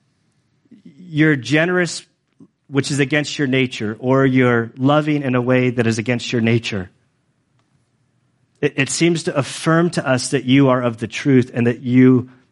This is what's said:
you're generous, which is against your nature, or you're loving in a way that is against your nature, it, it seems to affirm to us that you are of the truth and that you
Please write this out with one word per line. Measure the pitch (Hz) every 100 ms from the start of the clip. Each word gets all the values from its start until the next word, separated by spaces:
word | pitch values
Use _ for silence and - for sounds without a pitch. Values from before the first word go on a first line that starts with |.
| _ _ _ _ _ _ _ - - -
you're | 180 151 156 143
generous, | 113 151 170 180 170 - - _ _ _ - _ _
which | 139 139
is | 139
against | 139 151 143 -
your | 139
nature, | 131 127 - 107 110
or | 127 131
you're | 135 131 123 117 113 -
loving | 131 147 151 147
in | 139
a | 123
way | 123 127 127
that | 123 113
is | 113
against | 113 120 -
your | 120
nature, | 113 117 - 101 90 _ _ _ _ _ _ _ _ _ _ _ _ _ _ _ _ _
it, | 147 -
it | 135
seems | - 170 165
to | 170 147
affirm | 127 - 165 165 175
to | 170 143
us | 127 -
that | 143
you | 120 135 135
are | 127
of | 123 110
the | 110
truth | - 147 131 120
and | 127 117
that | 117
you | 123 127 127 127 127 - _